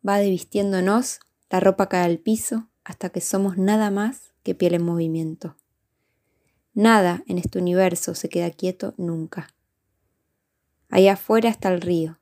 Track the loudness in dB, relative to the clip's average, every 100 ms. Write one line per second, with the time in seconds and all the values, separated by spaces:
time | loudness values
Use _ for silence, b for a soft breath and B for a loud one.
0 | 0 2 2 0 -2 -4 -2 0 2 0
1 | -2 -10 _ _ _ 2 4 4 0 2
2 | 0 0 -2 -2 -2 -6 -8 _ -20 -12
3 | -8 -8 -4 -2 -2 0 2 2 0 -2
4 | -4 -6 -18 _ -8 0 0 2 0 -2
5 | -2 -2 -6 -8 -14 -16 _ _ _ _
6 | _ _ _ _ _ _ _ 2 6 6
7 | 4 0 -4 -6 -4 -4 0 2 2 0
8 | -6 -8 -6 -4 -4 -4 -8 -6 -10 -8
9 | -6 -6 -8 -12 -16 _ _ _ _ _
10 | _ _ _ _ _ _ _ _ _ 4
11 | 6 4 0 2 2 -2 -2 -2 -2 -2
12 | -4 -10